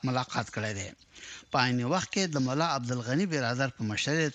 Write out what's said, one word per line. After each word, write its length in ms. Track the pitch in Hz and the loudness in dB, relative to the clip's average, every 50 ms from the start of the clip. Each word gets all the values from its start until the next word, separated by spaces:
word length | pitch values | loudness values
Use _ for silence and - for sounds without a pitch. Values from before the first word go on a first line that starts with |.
| - 127 | 0 0
ملاقات 380 | 127 127 127 - - - 110 - - | 0 0 0 -2 -2 -4 -4 -4 -4
کړی 180 | 113 107 107 104 98 | -4 -2 -2 -4 -4
دی. 100 | 95 - - - - _ - - - - - - - - | -6 -10 -12 -16 -20 _ -20 -18 -16 -16 -16 -16 -8 -2
په 60 | - 135 123 | 2 2 4
عین 140 | 127 123 123 120 | 4 2 2 2
وخت 240 | 127 175 190 - - - | 2 2 0 0 0 0
کې 100 | 196 190 170 147 | 0 0 2 2
د 20 | 139 131 | 0 2
ملا 220 | 127 131 151 165 170 143 | 2 2 2 2 2 0
عبدالغني 500 | 135 120 120 127 123 110 120 131 165 202 180 | 0 -2 -2 -2 -2 -2 0 0 2 2 2
برادر 360 | 156 139 123 117 123 127 135 131 - | 0 0 0 0 0 0 0 -2 -2
په 60 | - 113 107 | -4 -4 -2
مشرۍ 280 | 104 - - 143 151 160 156 | -2 0 0 0 2 2 2
د 60 | 147 | 0